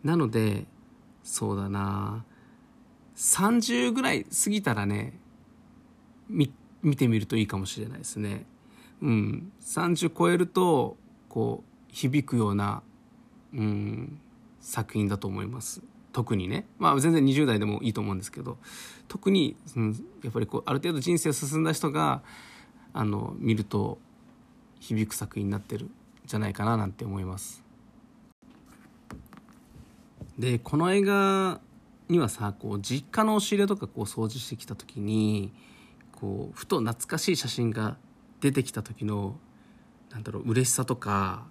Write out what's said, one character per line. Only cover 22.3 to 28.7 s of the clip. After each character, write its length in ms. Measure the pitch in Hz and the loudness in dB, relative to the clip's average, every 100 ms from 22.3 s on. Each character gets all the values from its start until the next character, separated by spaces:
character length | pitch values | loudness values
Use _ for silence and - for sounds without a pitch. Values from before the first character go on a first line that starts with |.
| - - - - - - | -20 -20 -20 -20 -20 -12
あ 120 | - | -4
の、 320 | 107 101 - - | -2 -2 -4 -2
見 160 | 113 | 0
る 100 | 110 | 0
と 360 | 104 104 104 - - - - - - - - - | 0 0 0 -4 -14 -20 -20 -20 -20 -20 -20 -20
響 300 | - 110 107 | -4 -2 0
く 40 | |
作 220 | - 104 - | -4 -6 -4
品 100 | 98 | -2
に 60 | |
な 80 | 101 | -4
っ 20 | |
て 160 | - 101 | -6 -10
る 80 | - | -10
ん 60 | - - - - | -16 -20 -20 -6
じ 100 | 110 | -4
ゃ 40 | |
な 100 | 104 | -4
い 40 | |
か 120 | 98 107 | -2 0
な 100 | 113 | 0
な 100 | 98 | -2
ん 60 | |
て 140 | 95 113 | -6 -8
思 140 | 95 | -6
い 60 | 92 | -6
ま 120 | 98 | -8
す。 260 | - - - - - - - - - _ - - - | -12 -16 -20 -20 -20 -20 -20 -20 -20 _ -20 -20 -20